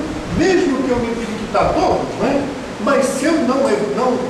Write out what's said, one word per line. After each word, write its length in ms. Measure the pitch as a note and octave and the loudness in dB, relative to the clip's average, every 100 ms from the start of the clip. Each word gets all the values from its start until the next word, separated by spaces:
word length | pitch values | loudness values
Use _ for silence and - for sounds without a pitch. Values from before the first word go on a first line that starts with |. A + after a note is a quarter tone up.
| - - - - | -2 -6 -4 0
mesmo 460 | F#4 F4 D#4 C4 | 2 4 2 2
que 60 | B3+ | 0
eu 80 | A#3+ | 0
me 100 | A3+ | 0
implique 380 | A3+ G#3 G#3+ - | -2 -4 -6 -2
todo, 540 | G#3 - - - - - - | 0 2 2 2 0 -2 -2
né? 260 | A#3+ C#4+ - - - - | 0 0 -2 -6 -10 -4
Mas 240 | D4+ C4+ B3 | 0 2 2
se 200 | - D4+ | 0 0
eu 80 | |
não, 300 | D#4+ A#3+ C4+ A3 G3+ G#3 G#3+ | 2 2 2 2 2 0 0
não 160 | B3+ - | 0 0